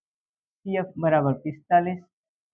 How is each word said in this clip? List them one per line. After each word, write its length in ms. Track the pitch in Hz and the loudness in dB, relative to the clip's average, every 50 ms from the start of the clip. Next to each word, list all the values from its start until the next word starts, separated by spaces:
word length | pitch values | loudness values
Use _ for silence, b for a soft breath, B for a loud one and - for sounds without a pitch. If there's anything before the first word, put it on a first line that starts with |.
| _ _ _ _ _ _ _ _ _ _ _ _ - | _ _ _ _ _ _ _ _ _ _ _ _ -8
સી 120 | 196 190 | -6 -4
એફ 100 | 190 - 185 - | -4 -4 -6 -6
બરાબર 360 | 156 165 160 156 151 143 139 131 | -2 0 2 2 2 2 2 0
પિસ્તાલીસ, 720 | - - 156 147 - - - 180 175 175 180 180 180 180 _ _ _ _ _ _ _ _ _ | -2 -4 -10 -10 -8 -2 2 2 4 4 2 -4 -8 -10 _ _ _ _ _ _ _ _ _